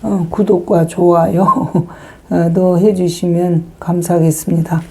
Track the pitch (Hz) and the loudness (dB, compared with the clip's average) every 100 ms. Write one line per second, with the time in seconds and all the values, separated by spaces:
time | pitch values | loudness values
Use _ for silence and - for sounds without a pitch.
0 | 220 202 170 - 202 190 - 190 165 - | -2 -2 -2 -2 0 0 2 0 0 0
1 | 175 170 165 165 190 - 160 180 - - | 2 2 2 0 2 0 0 -2 -4 -8
2 | - - - 175 170 170 185 175 208 190 | -20 -20 -6 -2 0 2 2 4 2 2
3 | 180 170 180 170 175 170 160 - - 175 | -2 -2 -2 0 0 0 -2 -12 -4 -4
4 | 170 175 160 156 - 170 165 165 - | 0 2 2 0 -2 -2 0 -4 -6